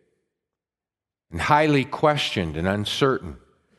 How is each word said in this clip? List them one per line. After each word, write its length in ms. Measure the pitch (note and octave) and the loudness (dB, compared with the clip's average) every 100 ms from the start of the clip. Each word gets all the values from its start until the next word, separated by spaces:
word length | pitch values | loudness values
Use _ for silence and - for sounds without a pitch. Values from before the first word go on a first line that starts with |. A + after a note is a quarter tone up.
| _ _ _ _ _ _ _ _ _ _ _ _ _ | _ _ _ _ _ _ _ _ _ _ _ _ _
and 100 | E2+ | -6
highly 440 | - D3+ D#3 C#3+ | 2 4 4 2
questioned 720 | B2+ - D3+ D3 - A2 E2 D2+ | 0 0 2 2 -2 -2 -4 -2
and 120 | F2+ | -2
uncertain. 680 | G#2 G#2 - C#3 B2+ E2 - _ _ _ | -2 -2 0 0 0 -6 -16 _ _ _